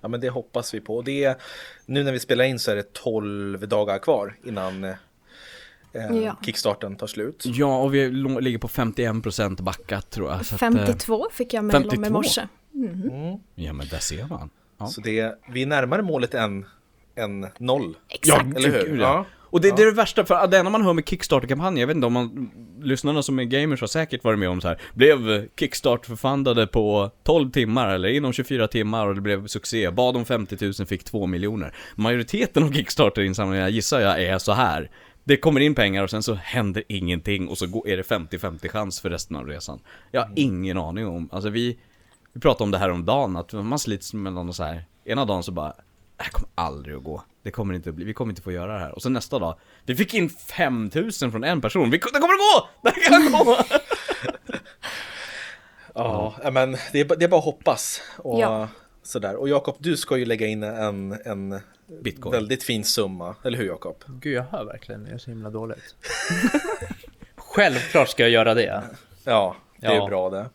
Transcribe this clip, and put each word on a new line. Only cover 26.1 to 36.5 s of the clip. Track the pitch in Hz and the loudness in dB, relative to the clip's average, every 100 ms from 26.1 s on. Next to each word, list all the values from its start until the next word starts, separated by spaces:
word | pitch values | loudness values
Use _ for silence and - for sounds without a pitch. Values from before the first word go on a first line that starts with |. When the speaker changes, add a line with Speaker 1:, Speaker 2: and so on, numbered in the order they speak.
| 113 135 139 135 123 135 | -4 -2 0 2 2 2
Speaker 3:
på | 123 104 104 101 _ | 2 2 2 0 _
tolv | - 160 135 | 2 4 4
timmar | 139 113 120 113 | 0 2 2 2
eller | 95 92 | 2 2
inom | 139 139 | 0 0
tjugofyra | 120 123 135 107 | -2 -2 0 0
timmar | 123 107 113 104 | 0 0 0 0
och | |
det | 98 | 0
blev | 101 98 104 | 0 -2 -2
succé, | - - 117 92 | -8 -4 -2 0
bad | 90 127 123 | 2 2 2
om | |
femtiotusen, | 117 120 101 98 101 98 95 | 0 -2 -2 -4 -4 -4 -6
fick | 95 | -6
två | - 110 92 | -4 -4 -2
miljoner. | 90 101 110 71 - - | -2 -2 -4 -8 -12 -16
Majoriteten | - 107 120 117 208 240 - | -2 0 0 0 -2 0 2
av | 156 | 2
Kickstarter-insamlingarna | 143 - - 117 - 98 95 98 95 95 | 2 -2 2 2 4 0 0 0 2 2
gissar | 110 98 139 | 0 0 2
jag | 101 87 | 4 4
är | 90 95 | 2 0
så | - | 2
här. | 104 117 76 76 - - _ | 2 2 0 -6 -14 -20 _
Det | - 139 | 2 4
kommer | 160 143 | 6 4
in | 147 | 4
pengar | 135 104 95 | 4 2 2
och | 98 | 0
sen | 107 | -2
så | 107 | -2
händer | 104 - | -4 -2